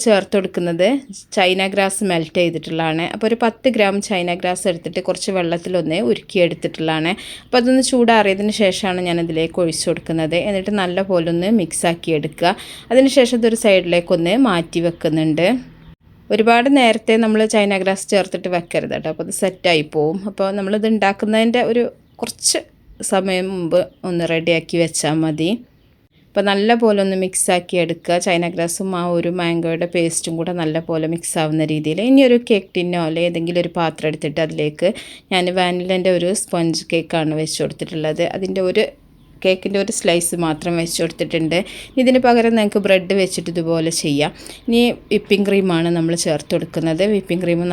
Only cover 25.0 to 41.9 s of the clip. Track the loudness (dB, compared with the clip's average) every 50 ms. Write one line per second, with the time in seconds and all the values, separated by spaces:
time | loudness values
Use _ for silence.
25 | -2 0 0 0 0 0 0 0 -2 -2 -2 -4 -8 _ _ _ _ _ _ _
26 | _ _ _ _ _ _ -2 -2 0 0 0 2 2 2 2 4 4 4 4 4
27 | 2 0 0 0 -2 -2 -2 -2 0 0 0 0 0 -2 -2 0 0 0 -2 -4
28 | -2 -2 0 0 0 0 0 0 0 -2 -2 -4 -4 -4 -4 -6 -6 -4 -4 -2
29 | -2 0 0 0 0 -2 -2 -2 -2 -2 -2 -2 -2 -2 -2 -2 -4 -2 0 0
30 | 0 0 -2 -4 -6 -6 -4 -4 -4 -4 -4 -2 -2 -2 -2 -4 -4 -4 -4 -2
31 | -2 -2 -4 -4 -6 -4 -4 -2 -2 0 0 0 0 0 -2 -2 -2 -2 -2 0
32 | 2 4 6 6 6 6 6 4 2 2 0 0 0 -2 -4 -4 -2 -2 -2 -2
33 | -2 0 0 0 0 -2 -2 -2 -4 -2 0 -2 -2 -2 -2 -2 -2 -2 -2 -2
34 | -4 -4 -4 -4 -6 -4 -2 -2 -2 -2 -2 -2 -4 -4 -2 0 0 -2 -2 -2
35 | -10 -18 -20 -16 _ -2 -2 0 0 0 0 0 0 0 0 -2 -2 -2 -2 0
36 | 2 2 2 2 0 -2 -2 -4 -6 -4 -2 -2 0 0 -2 -4 -4 -2 -2 -2
37 | -2 -2 -2 -2 -2 -2 -2 -4 -4 -4 -4 -4 -4 -6 -6 -8 -10 -8 -6 -4
38 | -4 -4 -2 -2 -2 -4 -4 -6 -6 -4 -2 -2 -2 0 0 0 0 -2 -4 _
39 | _ _ _ _ _ -20 -10 -2 0 0 0 0 -2 -4 -2 -2 -2 -2 -4 -2
40 | 0 2 2 2 0 -2 -2 -2 -2 -2 -2 -4 -4 -4 -2 -2 -2 -2 -2 -4
41 | -4 -4 -4 -6 -6 -4 -2 -2 0 0 0 -2 -2 -4 -10 -18 -14 -6